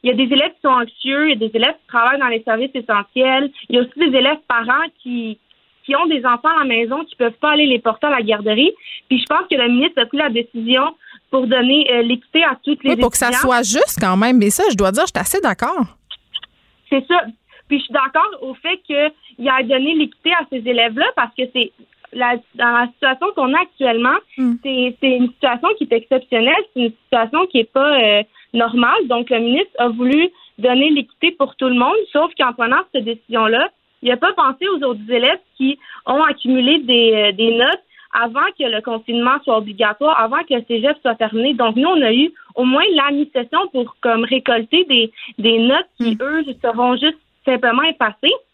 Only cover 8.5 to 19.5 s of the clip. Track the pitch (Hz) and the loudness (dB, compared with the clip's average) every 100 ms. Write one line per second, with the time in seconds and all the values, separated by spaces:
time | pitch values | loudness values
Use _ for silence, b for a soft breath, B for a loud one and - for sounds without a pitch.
8.5 | 214 320 B B B _ 254 - 302 349 | 2 2 B B B _ -2 0 -2 0
9.5 | 285 240 247 330 277 247 285 302 226 233 | 0 2 2 0 -2 -2 -2 -2 -2 -6
10.5 | 233 226 262 294 311 B B _ 262 254 | -8 0 0 0 -6 B B _ -2 2
11.5 | 254 247 285 277 240 233 247 _ 320 320 | 2 2 2 2 0 0 -2 _ 0 0
12.5 | 269 277 294 269 240 247 - 240 247 269 | -2 -4 -2 0 0 0 0 0 0 2
13.5 | 247 220 254 - - 196 185 233 254 202 | 0 0 0 0 0 0 2 4 4 2
14.5 | 208 392 202 190 214 370 - 214 392 320 | 2 0 2 0 0 -2 -4 -4 -2 -2
15.5 | 185 247 359 202 _ _ - _ - - | -2 -4 -2 -4 _ _ -20 _ -16 -16
16.5 | _ _ _ _ 269 269 349 214 - _ | _ _ _ _ -4 2 0 0 -14 _
17.5 | b _ 285 - 262 269 302 403 339 262 | b _ -4 -2 -4 0 0 -2 -4 -12
18.5 | 254 330 370 - 285 302 302 - - 254 | -10 -6 -8 -4 -2 -2 _ -20 -8 -2